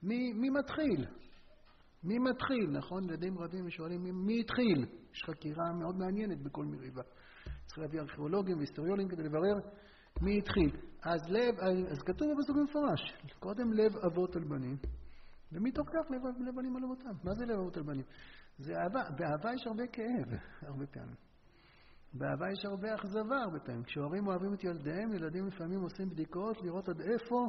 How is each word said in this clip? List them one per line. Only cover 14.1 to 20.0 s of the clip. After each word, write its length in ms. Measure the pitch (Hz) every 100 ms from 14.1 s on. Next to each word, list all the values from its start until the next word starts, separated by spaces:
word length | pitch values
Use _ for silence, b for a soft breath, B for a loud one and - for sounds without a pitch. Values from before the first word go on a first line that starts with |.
| 165 180 170
על 80 |
בנים, 320 | 151 143 127 139 - - b b b b -
ומתוך 360 | 160 233 262 294
כך 220 | 330 311
לב, 120 | 254 254 247 247
לב 80 | 254
בנים 200 | 254 254
על 80 |
אבותם. 280 | 254 254 254 175
מה 100 | 175
זה 120 | 208 240
לב 120 | 208
אבות 180 | 180 170
על 60 |
בנים? 220 | 147 139 131 B B B B -
זה 140 | 139
אהבה. 300 | 165 175 254 160 143
באהבה 360 | 170 151 220
יש 120 | 247 240
הרבה 200 | 214 247
כאב, 520 | -